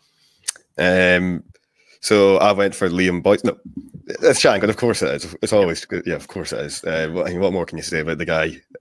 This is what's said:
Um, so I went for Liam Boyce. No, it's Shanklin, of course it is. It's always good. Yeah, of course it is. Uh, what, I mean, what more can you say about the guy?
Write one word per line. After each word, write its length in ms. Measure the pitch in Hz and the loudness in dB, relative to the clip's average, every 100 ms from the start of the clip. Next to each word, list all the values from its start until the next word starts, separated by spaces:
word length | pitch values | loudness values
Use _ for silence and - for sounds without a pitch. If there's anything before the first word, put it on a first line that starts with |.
| _ _ _ _ - - _ - | _ _ _ _ -14 -14 _ -2
Um, 640 | 90 92 90 90 90 85 - _ _ _ _ _ | 2 4 4 4 2 -4 -8 _ _ _ _ _
so 360 | - 107 98 95 | 0 4 6 6
I 140 | 104 | 4
went 220 | 98 101 - | 2 0 0
for 140 | 95 | -2
Liam 340 | 87 92 87 | 0 0 2
Boyce. 220 | 95 104 113 | 2 2 0
No, 140 | - - - - - - | -4 -10 -18 -18 -20 -14
it's 340 | - 175 127 | 0 2 4
Shanklin, 300 | 147 104 104 | 4 2 0
of 60 | 107 | 0
course 260 | 120 104 | -2 0
it 120 | 82 73 | -2 -4
is. 220 | 82 85 | -8 -8
It's 100 | 110 | 0
always 320 | 107 92 82 - | 2 2 0 -8
good. 220 | 90 85 | -8 -6
Yeah, 80 | 76 | -8
of 140 | - | -8
course 240 | 98 78 | -12 -10
it 80 | 58 | -8
is. 240 | 73 - - | -8 -8 -6
Uh, 240 | 80 80 | -4 -4
what, 140 | 85 80 | -4 -4
I 40 | |
mean, 100 | 90 | -2
what 120 | 95 | -2
more 140 | 92 82 | -2 -4
can 120 | 80 | -8
you 60 | 71 | -6
say 160 | 82 | -6
about 180 | 78 78 | -4 -6
the 60 | 82 | -4
guy? 360 | 80 78 73 _ - | -2 -2 -6 _ -20